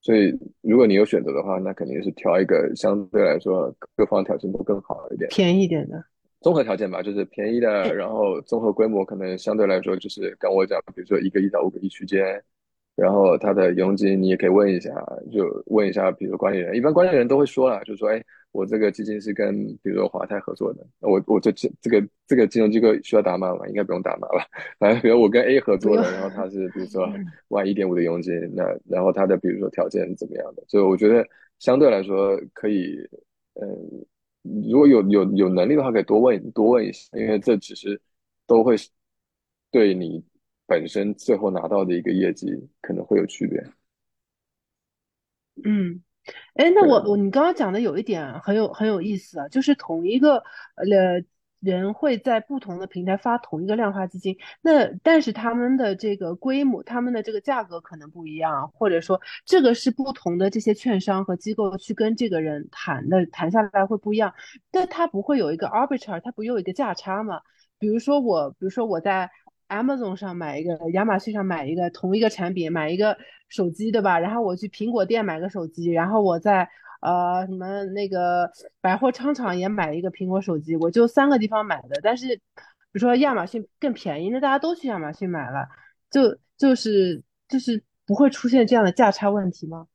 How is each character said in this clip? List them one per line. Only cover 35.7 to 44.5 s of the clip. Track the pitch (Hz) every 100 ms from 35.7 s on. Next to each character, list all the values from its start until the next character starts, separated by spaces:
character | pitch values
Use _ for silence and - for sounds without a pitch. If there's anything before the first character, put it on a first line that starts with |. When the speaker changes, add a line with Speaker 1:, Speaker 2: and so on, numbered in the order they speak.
| 147
Speaker 1:
的 |
话， | 131
可 | 110
以 |
多 | - 107
问， | 123 101 98
多 | 113 110
问 | 123 104
一 |
些， | 98 - 113
因 | 110
为 | 107
这 | 110 107
其 | - 104
实 | 101 101 _ _ _ _ -
都 | 117
会 | 113 110
是 | - _ _ _ _ _ _ _ _
对 | 127 104
你 | 92 85 82 - _ _ _ -
本 | 87 82
身 | 104 101
最 | - - 101
后 | 104
拿 | 92 -
到 | 101 92
的 |
一 | 87
个 | 85
业 | 92 95
绩 | - - - - _
可 | -
能 | 90 -
会 | 101
有 | 90
区 | - -
别。 | - - _ _ _ _ _ _ _ _